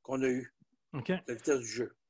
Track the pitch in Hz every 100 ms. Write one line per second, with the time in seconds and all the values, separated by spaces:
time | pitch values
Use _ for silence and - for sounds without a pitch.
0 | - 131 131 127 127 _ _ _ _ 143
1 | 120 180 - 117 - 135 113 104 110 _